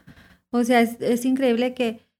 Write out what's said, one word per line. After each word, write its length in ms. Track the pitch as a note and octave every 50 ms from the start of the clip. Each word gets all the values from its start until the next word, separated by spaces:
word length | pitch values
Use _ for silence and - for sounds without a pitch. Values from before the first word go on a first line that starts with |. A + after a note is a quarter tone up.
| _ - - - - _ _ _ _ _
O 120 | - A#3+ B3
sea, 160 | A#3 B3+ A#3
es, 160 | A#3 A3+ A#3 -
es 240 | - - B3 A#3+ A#3+
increíble 480 | C4 C4 C4 C4+ B3+ A3+ A3+ B3 B3+ B3+
que 280 | - B3 A3+ A3 - _ _ _ _